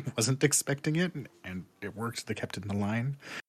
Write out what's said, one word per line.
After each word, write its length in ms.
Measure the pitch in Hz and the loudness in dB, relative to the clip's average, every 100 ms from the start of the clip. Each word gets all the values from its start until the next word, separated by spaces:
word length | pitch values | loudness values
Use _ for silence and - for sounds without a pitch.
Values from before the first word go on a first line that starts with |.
| 135 - | 6 2
wasn't 260 | 113 131 | 2 4
expecting 520 | 147 - - 139 156 156 | 4 4 2 0 0 2
it, 160 | 180 151 | 0 -2
and, 140 | 107 - | -12 -12
and 220 | - 92 - _ | -8 -8 -8 _
it 140 | 101 101 | -8 -4
worked. 320 | 117 117 - | -4 -4 -6
They 60 | |
kept 240 | 107 - - | -4 -4 -4
it 60 | |
in 60 | 98 | -2
the 60 | 101 | 0
line. 420 | 101 113 131 139 - - | 2 2 0 -2 -8 -12